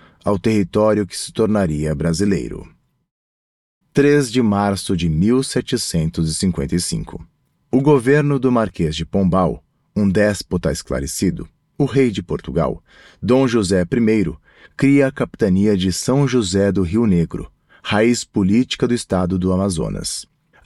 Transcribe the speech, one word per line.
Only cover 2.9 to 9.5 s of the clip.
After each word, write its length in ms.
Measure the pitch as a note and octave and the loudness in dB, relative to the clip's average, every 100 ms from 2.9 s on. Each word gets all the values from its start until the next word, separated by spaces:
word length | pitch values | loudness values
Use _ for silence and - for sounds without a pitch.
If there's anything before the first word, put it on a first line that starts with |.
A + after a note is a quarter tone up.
| _ _ _ _ _ _ _ _ _ _ | _ _ _ _ _ _ _ _ _ _
Três 400 | - C#3+ D3 B2+ | 2 4 4 2
de 80 | A#2+ | 0
março 560 | A2+ G2+ G2+ F#2+ - F#2 | 2 2 2 -2 -2 -2
de 140 | E2+ | 0
mil 320 | D#2 G#2 B2+ | 2 2 2
setecentos 880 | C3+ B2+ - A#2+ - E2+ D#2+ E2+ D#2+ | 0 -4 -4 -4 -2 -2 -2 -2 -4
e 60 | D2+ | -2
cinquenta 400 | F#2+ D#2+ C#2 F2+ | -2 -2 -2 -4
e 40 | |
cinco. 460 | - G#2+ - - - _ _ _ _ | -4 -6 -8 -14 -18 _ _ _ _
O 100 | B2+ | 0
governo 560 | C#3+ C#3 A#2+ D3 D3 C#3 | 4 2 4 2 2 0
do 140 | B2+ | 2
Marquês 440 | B2 G#2 - D#2+ D#2 | 0 0 -2 -4 -4
de 80 | |
Pombal, 600 | E2 G2 F#2+ F#2 F2 | -4 -2 0 2 0